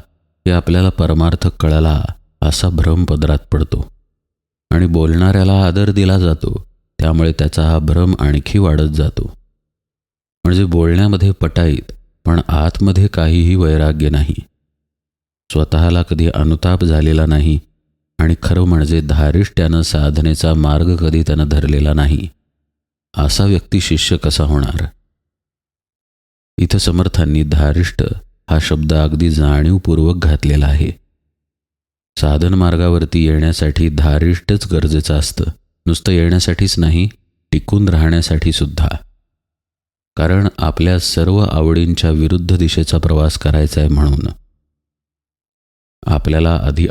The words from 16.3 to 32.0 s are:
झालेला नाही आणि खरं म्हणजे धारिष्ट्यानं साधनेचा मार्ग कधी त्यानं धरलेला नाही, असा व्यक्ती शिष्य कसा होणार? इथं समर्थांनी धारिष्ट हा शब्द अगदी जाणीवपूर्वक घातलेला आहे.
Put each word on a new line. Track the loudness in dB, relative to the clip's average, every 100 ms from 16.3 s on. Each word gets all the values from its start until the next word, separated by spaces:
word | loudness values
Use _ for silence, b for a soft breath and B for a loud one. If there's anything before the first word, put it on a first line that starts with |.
| 0 0 0 0 0
झालेला | 2 2 2 2 2
नाही | 2 2 -2 -6 _ _ _ _ -4
आणि | -2 -2
खरं | 0 0
म्हणजे | 2 2 0 -2
धारिष्ट्यानं | 0 0 2 0 0 -2 0 0
साधनेचा | -2 0 0 0 0 0 0
मार्ग | 0 2 0 0 0
कधी | 0 0
त्यानं | 0 0 0
धरलेला | 0 0 0 0
नाही, | 0 0 -2 -4 _ _ _ _ _ _ _ _ -4
असा | -2 0
व्यक्ती | 0 0 -2 -4
शिष्य | -2 -2 -2 -2
कसा | -2 -2
होणार? | 0 0 -2 -4 -8 _ _ _ _ _ _ _ _ _ _ _ _ _ _ _ _ -4
इथं | -2 0
समर्थांनी | 0 0 0 0 0 0
धारिष्ट | 0 0 0 0 -2 -2 -4 -6 -14 _ -4
हा | -2
शब्द | 0 -2 0
अगदी | 0 0 0 0
जाणीवपूर्वक | 2 2 2 2 0 0 0 0 0
घातलेला | 0 0 0 2 2
आहे. | 0 -2 -6 _ _ _ _ _ _ _ _ _ _